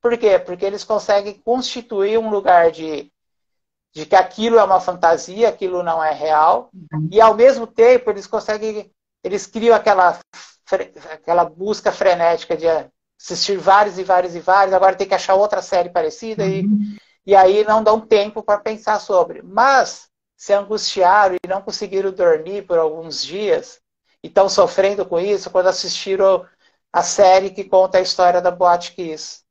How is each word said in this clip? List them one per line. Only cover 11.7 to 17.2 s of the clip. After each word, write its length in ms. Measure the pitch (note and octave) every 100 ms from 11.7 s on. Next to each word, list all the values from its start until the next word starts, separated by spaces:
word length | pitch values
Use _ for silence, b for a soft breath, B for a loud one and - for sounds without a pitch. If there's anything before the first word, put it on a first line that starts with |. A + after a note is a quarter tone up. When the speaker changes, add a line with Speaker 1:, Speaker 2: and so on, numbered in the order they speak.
| G#3 G#3
Speaker 1:
frenética 640 | F#3 G3 F3 E3+ E3+ - D#3+
de 100 | E3 D#3+ D#3+ _ _ _
assistir 360 | - F3 - G3
vários 420 | F#3 G3 G#3 F3+
e 60 |
vários 320 | F#3 F#3 F3+ E3+
e 40 |
vários, 320 | D#3+ F#3+ G3
agora 200 | F#3+ F#3+
tem 120 | F#3 F#3+
que 60 |
achar 200 | F#3+ -
outra 260 | F#3+ G#3 F#3+
série 300 | - F#3 F3
parecida 540 | F3 D#3+ - A3+ G#3+
Speaker 2:
Uhum. 60 | F#3+ F#3+ G3 G#3 G#3 G#3 B B